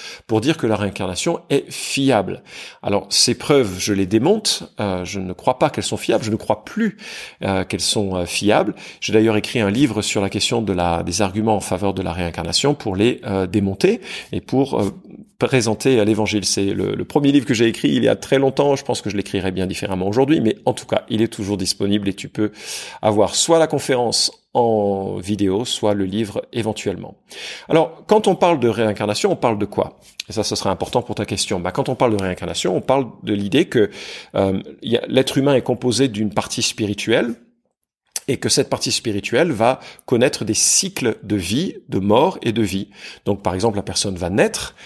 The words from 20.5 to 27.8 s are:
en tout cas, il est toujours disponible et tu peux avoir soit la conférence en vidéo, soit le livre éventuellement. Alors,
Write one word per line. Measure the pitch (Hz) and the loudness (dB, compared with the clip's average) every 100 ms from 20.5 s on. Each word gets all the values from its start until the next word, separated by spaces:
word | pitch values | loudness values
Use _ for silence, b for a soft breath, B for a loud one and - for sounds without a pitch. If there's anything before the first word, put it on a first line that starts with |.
| - | 0
en | - | -4
tout | 107 - | -4 -2
cas, | - - | -2 -2
il | 113 | 0
est | 113 | 0
toujours | - 98 98 | -2 -4 -4
disponible | 92 - 101 104 98 | -4 -2 0 0 0
et | |
tu | - - | -4 -10
peux | - 104 B B B B B | -4 -4 B B B B B
avoir | 107 104 92 - | 2 4 2 2
soit | - 165 | 2 4
la | 156 | 4
conférence | 143 - 127 117 - - - _ | 0 0 0 0 0 -2 -4 _
en | 127 117 107 101 98 98 98 | 0 2 2 0 -2 -4 -6
vidéo, | 92 101 98 98 | -4 0 2 0
soit | 123 - 107 | -2 -2 0
le | 101 95 | 0 0
livre | 104 101 - - | -2 -4 -6 -8
éventuellement. | 120 107 104 104 87 - - _ B B B B | -6 -4 -4 -4 -6 -10 -16 _ B B B B
Alors, | 160 | 2